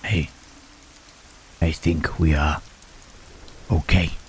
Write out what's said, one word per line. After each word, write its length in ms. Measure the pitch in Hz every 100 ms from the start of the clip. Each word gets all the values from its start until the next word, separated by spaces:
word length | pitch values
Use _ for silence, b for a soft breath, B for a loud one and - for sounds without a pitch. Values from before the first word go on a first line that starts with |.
Hey, 260 | 95 98 76 - - - - - - - - - - - - -
I 100 | 82
think 480 | 78 - 82 - -
we 160 | 80
are 260 | 73 73 73 - - - - - - - - - - -
okay. 400 | 90 - 92 82 -